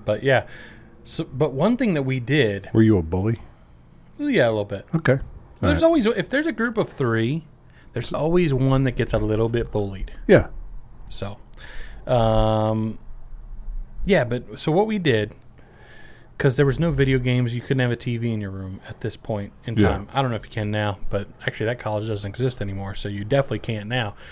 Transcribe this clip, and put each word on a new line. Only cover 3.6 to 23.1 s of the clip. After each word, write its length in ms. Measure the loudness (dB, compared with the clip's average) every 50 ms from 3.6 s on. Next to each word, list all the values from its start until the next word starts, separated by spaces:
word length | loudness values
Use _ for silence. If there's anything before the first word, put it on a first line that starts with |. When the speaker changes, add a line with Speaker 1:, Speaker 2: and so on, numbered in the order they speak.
| -20 -20 -20 -20 -20 -20 -20 -20 -20 -20 -10 -6
Speaker 1:
Yeah, 280 | -2 0 2 4 4
a 40 | 4
little 140 | 2 0 -2
bit. 220 | -4 -6 -10 -8 -4 -4
Speaker 2:
Okay. 240 | 0 2 2 2 2 0 -6 -12 -18 -18 -18 -10 -2 0
All 60 | 2
Speaker 1:
There's 120 | 2 4 4
Speaker 2:
right. 40 |
Speaker 1:
always, 200 | 4 6 6 4
if 220 | 2 2 0 -2 0
there's 180 | 0 0 0
a 60 | 0 -2
group 240 | -2 -2 -2 0
of 120 | -2 -2 -2
three, 580 | -2 -2 0 2 2 2 2 0 0 -2 -6 -10 -20 -20 -20 -20 -20 -20 -20 -10 -8
there's 180 | -8 -6 -4 -4
always 400 | -2 0 2 4 4 4 4 2
one 320 | 2 4 4 4 4 2
that 80 | 2 0
gets 180 | 0 -2 0 0
a 40 | 0
little 300 | 0 2 2 2 0 0
bit 220 | 0 -2 -2 -2 -2
bullied. 400 | -4 -4 -4 -6 -8 -10 -10 -10 -6 2
Speaker 2:
Yeah. 220 | 6 6 6 6 4 -6 -12 -12 -12 -12 -12 -14 -14 -16 -16 -14 -12
Speaker 1:
So, 300 | -10 -8 -8 -8 -10 -14 -16 -20 -20 -18 -16 -12 -10 -10 -10 -10 -12 -12 -4
um, 920 | 0 2 4 4 4 4 4 4 4 4 2 2 0 0 0 -2 -4 -6 -8 -12 -14 -14 -12 -12 -14 -14 -14 -14 -14 -12 -12 -10 -8 -8 -8 -8 -8 -6 -4 0
yeah, 200 | 2 4 2 2
but 360 | 2 -2 -4 -4 -8 -10 -4
so 100 | -2 2 4
what 140 | 4 2
we 120 | 2 0 0
did, 360 | 2 2 4 4 2 -2 -6 -12 -20 -20 -20 -20 -20 -20 -20 -20 -20 -20 -20 -20 -20 -20 -20 -20 -20 -20 -8 0
'cause 180 | 2 2 4
there 100 | 4 2
was 120 | 2 2 0
no 120 | 0 0
video 280 | 2 2 2 4 4 2
games, 360 | 2 2 2 2 2 0 -2
you 60 | -4
couldn't 200 | -2 -2 0 2
have 100 | 2 0
a 60 | 0
T 200 | -2 -2 -4 -4
V 160 | -2 -2 -2 -2
in 80 | -2
your 100 | -4 -6
room 300 | -8 -8 -8 -8 -10 -12 -12 -16
at 120 | -14 -8
this 160 | -8 -8 -8
point 360 | -8 -8 -6 -6 -6 -6 -8 -12 -14 -10
in 120 | -4 4
Speaker 2:
Yeah. 120 | 6 6 6
Speaker 1:
time. 200 | 6 4 -2 -4 -2
I 80 | 0 0
don't 80 | 0
know 60 | 0
if 80 | -2 -6
you 60 | -6
can 200 | -6 -4 -2 -2
now, 280 | 0 0 0 0 0 0 0 0
but 180 | 0 0 -2 -4 -12 -6 -6
actually 200 | -6 -4 -2 -2
that 120 | -2 -2 -2
college 280 | -4 -4 -4 -2 -2
doesn't 220 | -2 -4 -4 -6 -8
exist 320 | -6 -2 -2 -2 -2 -2
anymore, 340 | -6 -6 -6 -6 -6 -8 -6
so 140 | -6 -6
you 160 | -6